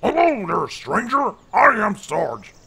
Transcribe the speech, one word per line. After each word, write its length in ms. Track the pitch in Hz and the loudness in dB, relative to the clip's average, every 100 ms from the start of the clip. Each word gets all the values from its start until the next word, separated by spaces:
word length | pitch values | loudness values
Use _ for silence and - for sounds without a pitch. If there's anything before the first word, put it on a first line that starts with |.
Hello 460 | 208 311 339 285 180 | 0 2 2 2 -2
there, 220 | 170 143 | -2 -4
stranger. 640 | - - 151 240 269 269 220 _ | -8 -4 -4 0 0 -2 -4 _
I 180 | 202 277 240 214 | 2 4 4 -2
am 120 | 202 | -4
Sarge, 560 | - 156 160 117 - - | -6 -4 -4 -6 -14 -20